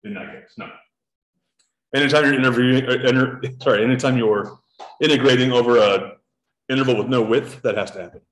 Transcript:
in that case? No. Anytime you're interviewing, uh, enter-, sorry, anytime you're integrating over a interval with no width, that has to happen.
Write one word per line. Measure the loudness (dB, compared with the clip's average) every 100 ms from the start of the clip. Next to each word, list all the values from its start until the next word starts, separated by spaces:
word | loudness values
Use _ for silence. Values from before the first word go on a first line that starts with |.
in | -14
that | -14 -14
case? | -18 -20 -18
No. | -18 -20 _ _ _ _ _ _ _ _ _ _ _
Anytime | -2 2 2
you're | 2
interviewing, | 2 0 2 2 2 0
uh, | 0
enter-, | 2 2 0 -4 -12 -6
sorry, | -2 0
anytime | 0 0 0 0
you're | 0 -2 -4 -14 _ _ -20 -4
integrating | 0 2 4 2 2
over | 2 4 4
a | 4 2 -4 -16 _ _ _ _ _
interval | -2 0 0
with | 0
no | 0
width, | 2 0 -2 -6
that | -4 -4
has | -6
to | -10
happen. | -16 -18 _